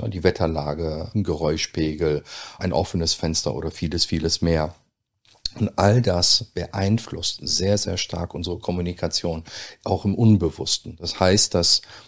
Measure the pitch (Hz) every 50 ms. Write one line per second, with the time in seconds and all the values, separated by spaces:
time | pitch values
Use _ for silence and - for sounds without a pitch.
0 | - 110 95 90 - 90 - - 90 82 80 76 73 76 73 80 82 80 76 78
1 | 80 - - 107 92 90 80 76 82 76 80 78 - - - 82 80 78 78 76
2 | 82 78 73 73 - - - - - - - - - 90 - - 87 - - 87
3 | 82 80 - - - 80 80 - - 73 - 69 80 80 - - - 80 87 85
4 | - - 87 80 80 82 - - 87 85 82 80 76 73 - _ _ _ _ _
5 | _ _ _ _ _ _ _ _ _ - - - 107 - - - 95 101 110 123
6 | 113 98 90 87 90 - - - - - _ 90 82 - - 98 98 98 110 110
7 | - - - 82 80 - - - - - - - 92 98 104 101 - 87 90 87
8 | - - - 85 85 - - 82 82 90 85 - - - 90 90 87 87 87 -
9 | 90 82 - - - 85 82 80 80 - - - - - - _ _ 98 98 90
10 | - 101 90 - 120 110 107 90 90 78 - - 65 - - - - - - -
11 | 85 82 - - 92 92 98 107 - - - 90 85 - - - - - - -
12 | -